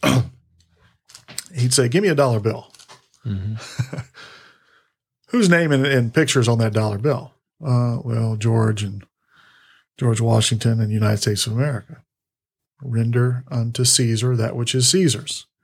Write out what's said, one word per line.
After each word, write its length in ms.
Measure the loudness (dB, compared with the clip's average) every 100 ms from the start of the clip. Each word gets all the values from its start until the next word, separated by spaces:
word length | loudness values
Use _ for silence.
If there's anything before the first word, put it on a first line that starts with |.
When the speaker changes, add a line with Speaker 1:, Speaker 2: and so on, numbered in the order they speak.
Speaker 1:
<clears throat> 1500 | 2 2 0 -6 _ _ _ _ _ _ _ -20 -16 -16 -12
He'd 180 | -2 0
say, 160 | 2 2
"Give 140 | 2
me 60 | 2
a 40 |
dollar 260 | 2 2 2
bill." 300 | -2 -4 -12 -20 -20 -20 _ _
Speaker 2:
Mm-hmm. 300 | -8 -6 -6 -8 -12 -8 -8 -8
Speaker 1:
<laughs> 0 | -14 -18 -20 -20 -20 _ _ _ _ _ _ _ -4
Whose 200 | 2 4
name 240 | 4 4
and, 120 | 2 4
and 280 | 2 2
picture's 340 | 0 2 2 2
on 100 | 2
that 140 | 2
dollar 260 | 0 -2 -2
bill? 340 | -2 -4 -8 _ _ _
Uh, 340 | -2 0 0 -4
well, 320 | -4 -2 -2 -2
George 460 | 0 2 2 -2
and 220 | -6 -10 -16 _ _ _ _ _ _ _ _ -4
George 220 | 0 2
Washington 600 | 2 2 2 0 0 0
and 120 | 0
United 260 | 0 0 0
States 280 | 0 -2 -2
of 60 |
America. 480 | -2 -2 -4 -10 -20 _ _ _ _ _ _ _ _
"Render 600 | -6 -2 0 0 0 -2 -6
unto 340 | -4 -4 -2
Caesar 520 | 0 2 0 0 0 0
that 180 | -2 -4
which 180 | -4
is 140 | 0 2
Caesar's." 580 | 2 2 0 -8 -14 -14 _